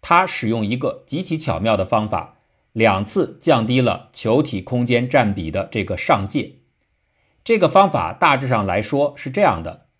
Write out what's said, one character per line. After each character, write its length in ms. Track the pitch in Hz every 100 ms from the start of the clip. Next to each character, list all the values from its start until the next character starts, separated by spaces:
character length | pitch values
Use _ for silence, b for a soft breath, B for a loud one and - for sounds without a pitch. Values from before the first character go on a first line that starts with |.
他 260 | - 170 185
使 220 | - 110
用 140 | 113
一 140 | 104 127
个 260 | 135 - -
极 120 | 151
其 160 | 185 160
巧 240 | 147 82
妙 160 | 110 104
的 80 |
方 240 | 92 113 107
法， 300 | 92 82 _ _ _ _
两 300 | 117 110 95
次 360 | 104 196 151 -
降 240 | - 131 110
低 160 | 123
了 280 | 123 90 -
球 300 | - 113 123
体 180 | 147 101
空 240 | 92 123 120
间 240 | 120 123
占 240 | 139 110
比 160 | 95 80
的 180 | 92 98
这 120 | 113
个 140 | 95 87
上 300 | - 123 98
界。 300 | 147 - - _ _ _ _ _ _ _ _
这 140 | - 226
个 100 | 170
方 220 | 190 196
法 240 | 143 85
大 240 | 95 170 135
致 100 | 131
上 160 | 120
来 160 | 98 110
说 340 | - 139 147 -
是 160 | -
这 100 | 131
样 220 | 190 87
的 220 | 82 - _ _